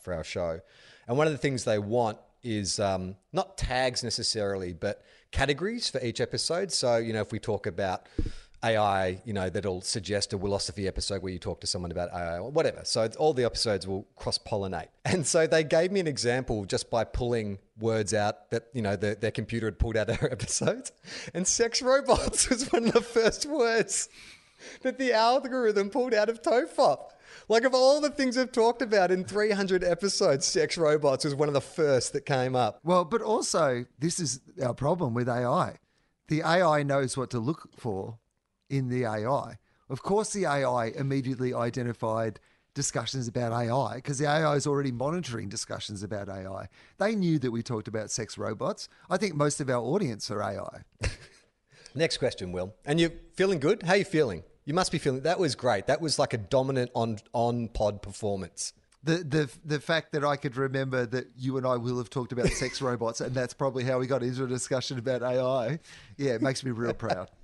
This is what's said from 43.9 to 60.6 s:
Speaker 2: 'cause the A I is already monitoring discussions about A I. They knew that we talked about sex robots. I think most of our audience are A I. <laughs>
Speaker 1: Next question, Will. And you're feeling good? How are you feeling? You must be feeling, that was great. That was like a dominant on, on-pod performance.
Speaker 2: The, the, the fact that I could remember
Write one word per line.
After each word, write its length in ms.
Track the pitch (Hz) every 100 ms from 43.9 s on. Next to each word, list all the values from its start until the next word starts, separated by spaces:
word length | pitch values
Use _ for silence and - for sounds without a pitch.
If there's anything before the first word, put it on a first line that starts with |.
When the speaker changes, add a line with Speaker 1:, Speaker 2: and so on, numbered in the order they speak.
| 117
Speaker 2:
'cause 200 | 135 131
the 60 | 147
A 220 | 151 156
I 80 | 147
is 120 | 147
already 240 | 143 139
monitoring 580 | 120 135 180 156 117 101
discussions 540 | 101 - 107 - 101
about 260 | 101 104 101
A 180 | 95 92
I. 220 | 95 98 - - -
They 160 | 196 220
knew 240 | 175 156
that 100 | 127
we 140 | 117
talked 240 | - 113 107
about 240 | 110 104
sex 260 | - 110 -
robots. 500 | 107 110 139 214 - _ -
I 80 | 185
think 160 | 196
most 260 | 147 147 -
of 100 | 135
our 100 | 123
audience 480 | 120 185 160 107 -
are 120 | 104
A 200 | 98 101
I. 180 | - - - -
<laughs> 920 | - - - - _ _ _ _ - 131
Speaker 1:
Next 220 | 160 -
question, 340 | 123 - 90
Will. 220 | 90 95 - -
And 140 | 160
you're 120 | 170 - -
feeling 260 | - 196 175
good? 240 | 139 220
How 100 | 170
are 40 | 202
you 80 | 180
feeling? 380 | 156 131 85 - _
You 100 | -
must 180 | 165 185
be 80 | 160
feeling, 220 | 147 131
that 180 | 151 185
was 160 | 170 117
great. 320 | 123 101 95
That 140 | 151
was 180 | 160 -
like 140 | 139
a 40 | 120
dominant 540 | 95 135 131 135 123
on, 240 | 123 113 107 -
on-pod 680 | 120 117 120 113 - 107 101
performance. 720 | 104 - 107 98 87 - - - _ _
Speaker 2:
The, 120 | 139 165
the, 320 | 160 151 147 - 160
the 140 | 147
fact 320 | - 160 -
that 120 | 156
I 120 | 143 139
could 200 | 143
remember 500 | 120